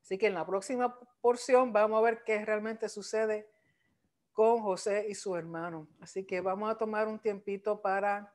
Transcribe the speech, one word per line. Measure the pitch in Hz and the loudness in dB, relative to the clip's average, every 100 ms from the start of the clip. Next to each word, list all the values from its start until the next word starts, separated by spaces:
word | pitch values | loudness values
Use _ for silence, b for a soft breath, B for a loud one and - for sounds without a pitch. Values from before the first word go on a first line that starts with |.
Así | - 190 | -6 0
que | 208 | 0
en | |
la | 185 | 0
próxima | 160 190 190 247 247 233 - _ | -4 -4 -4 -2 -2 -4 -20 _
porción | 240 240 - 247 254 | 2 2 4 6 6
vamos | 208 220 220 | 4 4 4
a | |
ver | 226 220 | 2 2
qué | - 214 | -2 -2
realmente | 214 214 220 226 208 | 0 -2 -2 -6 -8
sucede | 208 196 220 220 214 214 _ _ _ _ _ _ _ _ | -8 -6 -2 0 -2 -6 _ _ _ _ _ _ _ _
con | - 220 233 | 4 4 4
José | 208 185 214 202 208 | 0 -2 0 0 -2
y | |
su | 196 202 | -6 -4
hermano. | 175 165 165 170 165 156 _ | -6 -6 -8 -8 -8 -14 _
Así | 170 190 | -12 -10
que | 190 180 | -6 -4
vamos | 185 190 214 | -2 -2 -2
a | 220 | -2
tomar | 214 214 220 | -2 -2 -2
un | 214 | -2
tiempito | 220 202 202 196 214 208 | -4 -4 -6 -4 -2 -2
para | 196 196 202 202 208 | 0 0 0 -2 -8